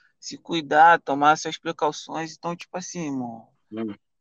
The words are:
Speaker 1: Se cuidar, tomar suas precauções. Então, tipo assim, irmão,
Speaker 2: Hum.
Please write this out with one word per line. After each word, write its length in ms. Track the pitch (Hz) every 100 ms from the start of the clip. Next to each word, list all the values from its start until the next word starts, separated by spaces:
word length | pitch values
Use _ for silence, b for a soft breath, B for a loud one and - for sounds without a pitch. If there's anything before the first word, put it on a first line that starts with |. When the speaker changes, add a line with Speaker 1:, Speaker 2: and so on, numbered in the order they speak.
| b b
Speaker 1:
Se 180 | - -
cuidar, 640 | - 170 143 151 165 165
tomar 360 | - 139 147 156
suas 200 | 160 156
precauções. 760 | 160 165 156 156 - 147 160 160
Então, 180 | 170 175
tipo 220 | - 180
assim, 300 | 180 180 156
irmão, 420 | 135 120 113 110 _ _
Speaker 2:
Hum. 220 | 110 113 101 _ _